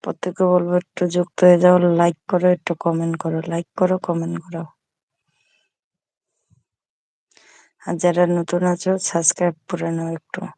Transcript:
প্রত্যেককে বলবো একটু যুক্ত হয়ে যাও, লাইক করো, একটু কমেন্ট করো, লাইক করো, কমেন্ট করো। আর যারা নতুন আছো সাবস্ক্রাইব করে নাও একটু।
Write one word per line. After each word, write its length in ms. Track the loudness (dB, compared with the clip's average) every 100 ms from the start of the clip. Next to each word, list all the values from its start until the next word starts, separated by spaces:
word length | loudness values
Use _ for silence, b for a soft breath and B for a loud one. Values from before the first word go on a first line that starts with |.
প্রত্যেককে 420 | -10 -8 -8 -2 2
বলবো 280 | 2 2 -2
একটু 280 | -4 -6 -4
যুক্ত 300 | -2 -4 4
হয়ে 160 | 6 6
যাও, 160 | 6 6 4 4
লাইক 220 | 2 0 -4
করো, 200 | 0 2
একটু 220 | 0 -2 -4
কমেন্ট 360 | -2 0 -2 -2
করো, 220 | -4 -4 -4
লাইক 200 | -6 -8 -2
করো, 180 | 0 0
কমেন্ট 380 | -2 -4 -4 -8
করো। 220 | -10 -12 -12 _ _ _ _ _ _ _ _ _ _ _ _ _ _ _ _ _ _ _ _ _ _ _ _ _ _ b b b b b
আর 120 | -8 -2
যারা 280 | 0 2 2
নতুন 320 | 0 0 -2 0
আছো 260 | -2 -2 -2
সাবস্ক্রাইব 520 | -2 -2 -2 0 -2 -4 _
করে 240 | -6 -4
নাও 180 | -4 -4
একটু। 280 | -8 _ -12 -12